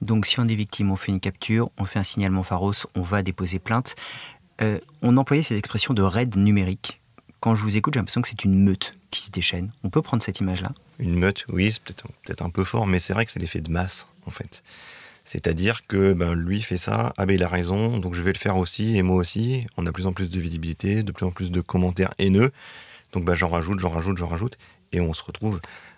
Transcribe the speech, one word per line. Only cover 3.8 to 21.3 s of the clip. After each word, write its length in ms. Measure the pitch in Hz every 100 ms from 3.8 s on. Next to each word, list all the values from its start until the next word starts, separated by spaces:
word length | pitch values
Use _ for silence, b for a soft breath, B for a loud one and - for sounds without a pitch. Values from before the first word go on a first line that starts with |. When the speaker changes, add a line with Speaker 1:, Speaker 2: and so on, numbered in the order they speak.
| 127 B B B B B _ -
Speaker 1:
Euh, 180 | 107 107 - -
on 160 | 120 127
employait 260 | 135 143
cette 140 | 160 107
expression 360 | - 110 -
de 80 | 117
raid 340 | 95 92 127 98
numérique. 640 | 101 104 92 95 - - _ - - -
Quand 160 | 117 110
je 80 |
vous 140 | 107 107
écoute, 160 | 127
j'ai 80 | 139
l'impression 200 | 95 -
que 60 | 123
c'est 160 | 110
une 180 | 98 95
meute 340 | 98 95 - - _
qui 100 | -
se 100 | -
déchaîne. 400 | - 87 87 92 - 98
On 40 |
peut 120 | 151
prendre 200 | 160 123
cette 200 | - 95
image-là ? 320 | 98 90 95 - _ -
Speaker 2:
Une 180 | 98 87
meute, 280 | 92 98 -
oui, 240 | 95 101
c'est 100 | 110
peut-être, 240 | - - - - -
peut-être 160 | -
un 80 | 90
peu 160 | 87 95
fort, 200 | 117 104
mais 140 | 90
c'est 140 | -
vrai 120 | 95 117
que 60 |
c'est 80 | -
l'effet 220 | 82 87
de 100 | 80
masse, 360 | 85 92 - - _ -
en 60 |
fait. 300 | - - - B B B B B B
C'est-à-dire 640 | - 82 85 82 98 113 -
que, 240 | 101 98
ben, 220 | 90 87
lui 280 | 85 85 101
fait 160 | 113 90
ça, 360 | - 107 117 -
ah 100 | 95
ben, 100 | 98
il 80 |
a 40 | 87
raison, 520 | 90 87 98 113 117
donc 140 | 90
je 80 | 87
vais 120 | 87
le 40 | 95
faire 200 | - 92
aussi, 400 | 90 - 110 110
et 60 |
moi 120 | 92 92
aussi. 520 | 87 - 117 131 117 -
On 60 |
a 20 | 85
de 60 |
plus 140 | 85 95
en 60 |
plus 180 | 92 92
de 100 | 90
visibilité, 600 | 85 82 82 80 98 104
de 120 | 104
plus 120 | 85
en 60 | 98